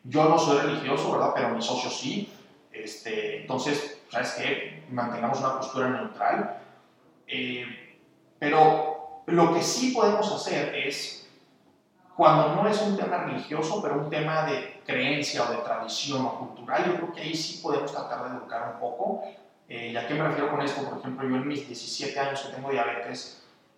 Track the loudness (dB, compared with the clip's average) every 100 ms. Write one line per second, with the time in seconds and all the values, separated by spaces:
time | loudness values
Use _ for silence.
0 | 0 6 8 8 6 4 4 0 0 0
1 | 0 2 2 2 0 0 -2 -2 -2 -4
2 | -4 -4 -6 -10 -20 -20 _ -14 -12 -10
3 | -6 -4 -4 -6 -4 -2 0 0 -2 -10
4 | -6 -4 -2 -2 -2 -2 -4 -12 -6 -4
5 | -2 -2 0 0 0 0 -2 0 0 0
6 | -4 0 2 2 0 -6 -14 -20 _ _
7 | _ _ -8 -4 -4 -4 -8 -12 -18 -20
8 | _ _ _ _ 2 8 8 8 2 -4
9 | -8 -12 2 6 6 6 2 2 2 4
10 | 4 6 2 -2 -2 0 0 -2 -4 -4
11 | -8 -12 -18 -20 _ _ _ _ _ _
12 | -8 4 8 8 6 4 2 2 2 0
13 | 0 -2 -2 -6 -4 -4 -2 -2 0 -2
14 | -2 -2 0 0 0 -2 -6 -10 -4 -2
15 | 0 0 -2 0 0 -2 -2 -4 -4 -4
16 | -2 -2 -2 -4 -10 -12 -2 0 2 0
17 | -2 -6 -4 -4 -4 -6 -2 0 -2 -6
18 | -6 -6 -6 -10 -8 -6 -6 -6 -6 -2
19 | -2 -2 -6 -12 -20 _ -14 -10 -6 -6
20 | -2 0 0 0 0 0 0 -2 -4 -6
21 | -8 -4 0 0 0 -4 -6 -10 -8 -6
22 | -4 -2 -2 -2 -6 -6 -2 0 0 -2
23 | -6 -8 -12 -16 -20 -20 _